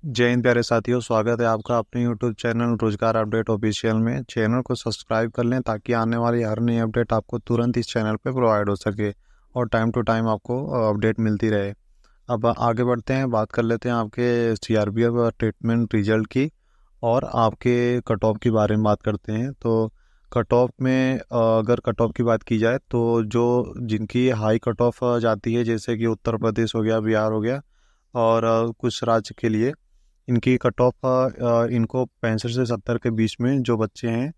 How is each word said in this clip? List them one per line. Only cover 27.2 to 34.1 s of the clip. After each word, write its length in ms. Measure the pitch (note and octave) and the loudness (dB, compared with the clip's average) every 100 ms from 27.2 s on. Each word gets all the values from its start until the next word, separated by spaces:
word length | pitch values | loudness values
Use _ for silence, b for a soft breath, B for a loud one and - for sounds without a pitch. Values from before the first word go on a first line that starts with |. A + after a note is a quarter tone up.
| A2 | 0
हो 100 | A2 | 0
गया 200 | G#2+ C3+ - _ _ _ _ B2 | -2 -4 -8 _ _ _ _ 0
और, 280 | A2+ A2+ | 2 4
अ, 300 | A2+ A2+ A#2 A2+ | 2 2 0 -2
कुछ 240 | B2 - | -4 -2
राज्य 320 | A#2 A2+ G#2 - | 0 0 0 -4
के 100 | A#2 | -2
लिए 240 | A2 A#2 D3+ _ _ _ _ - | 0 0 -2 _ _ _ _ -2
इनकी 280 | A#2+ B2+ B2+ | 0 2 2
कट 240 | B2+ - | 0 2
ऑफ, 240 | B2+ - C3 | 0 2 -2
अ, 380 | B2+ C3 - | 0 0 -2
अ, 220 | A#2+ A#2 A#2 | 0 2 2
इनको 400 | A#2+ A2+ C3 B2 | 0 0 -2 -4
पैंसठ 440 | _ A#2 A2 A#2+ | _ -4 -2 -2
से 160 | A#2 B2 | -2 -2
सत्तर 320 | A#2 - A#2 | -2 -2 -2
के 120 | B2 | -2
बीच 280 | A2 A2 - | 0 0 0
में 220 | A#2+ C#3 | 0 0
जो 140 | B2 A#2 | 0 0
बच्चे 300 | A2 - | -2 -4
हैं 260 | A#2 | -4